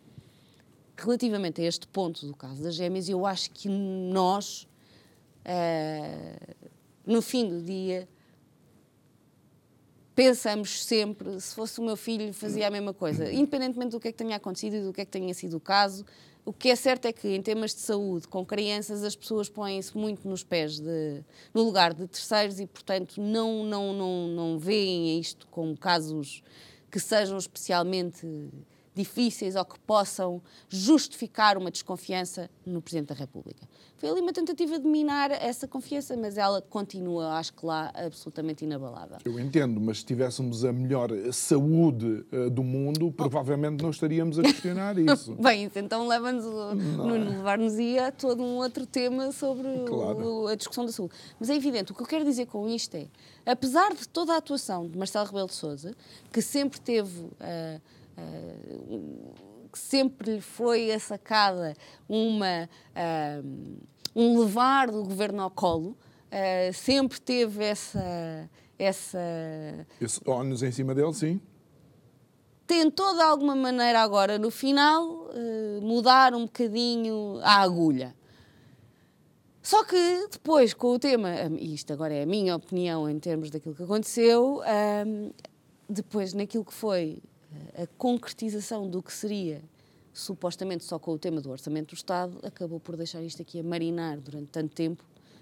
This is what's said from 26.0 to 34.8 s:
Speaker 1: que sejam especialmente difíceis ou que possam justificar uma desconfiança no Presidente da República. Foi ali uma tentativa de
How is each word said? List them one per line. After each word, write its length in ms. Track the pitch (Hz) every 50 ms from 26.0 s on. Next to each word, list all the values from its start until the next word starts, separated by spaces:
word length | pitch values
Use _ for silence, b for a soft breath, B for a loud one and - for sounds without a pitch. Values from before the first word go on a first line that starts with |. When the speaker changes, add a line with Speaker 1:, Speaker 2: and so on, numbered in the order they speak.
| 156 156 156 156 143 135 - - B B B B B B B B B B
Speaker 1:
que 80 | - 202
sejam 380 | - - 226 208 214 190 196 196
especialmente 880 | 185 - - - - - 185 175 170 175 190 185 180 175 - - - 165 156 151 147 139 139 139 143 b b b b b _
difíceis 600 | 190 202 - - 233 247 233 - - 214 190 190
ou 100 | 196 180
que 140 | - - -
possam 640 | _ - 214 208 196 196 - - 185 180 175 175 B B B B B B
justificar 880 | - 190 190 226 320 277 - - - - 240 - - - 214 208 202 196
uma 140 | 185 170
desconfiança 800 | 175 - - - 185 180 - - 185 185 180 175 - - 170 175 - _ _
no 160 | 185 180 170
Presidente 260 | 160 - 170 160 147 143
da 60 | 151
República. 520 | 131 143 131 - - - - - - - b b b b b b _
Foi 120 | - 294
ali 120 | 320 370
uma 120 | 349 349 320
tentativa 440 | 370 330 330 339 - 349 302 320
de 100 | 320